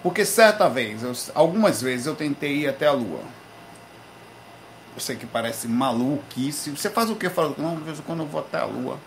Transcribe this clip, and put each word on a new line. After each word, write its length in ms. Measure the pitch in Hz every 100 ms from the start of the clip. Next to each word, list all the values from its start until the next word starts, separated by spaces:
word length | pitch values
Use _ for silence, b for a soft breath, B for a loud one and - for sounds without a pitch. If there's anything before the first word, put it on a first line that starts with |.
Porque 240 | 180 170 196
certa 420 | - 220 214 175
vez, 320 | 127 110 107
eu, 120 | 123 123 -
algumas 480 | - 165 196 208 117
vezes 240 | 127 127 131
eu 100 | 151
tentei 420 | 151 143 147 143
ir 100 | 151
até 200 | 131 151
a 40 |
Lua. 300 | 135 110 78 - - - - - - - - - - - - - - - - - -
Eu 60 |
sei 140 | - 113
que 100 | 113
parece 420 | 120 113 113 120
maluquice. 1040 | 117 131 117 127 147 - - 269 294 -
Você 180 | 139 202
faz 200 | 226 226
o 60 | 214
quê? 140 | 185
Fala, 260 | 175 156 135
"Não, 180 | 156 165
de 80 |
vez 160 | 156 151
em 20 |
quando 180 | - 165
eu 80 | 151
vou 140 | 156
até 180 | - 160
a 60 | -
Lua." 340 | 123 127 147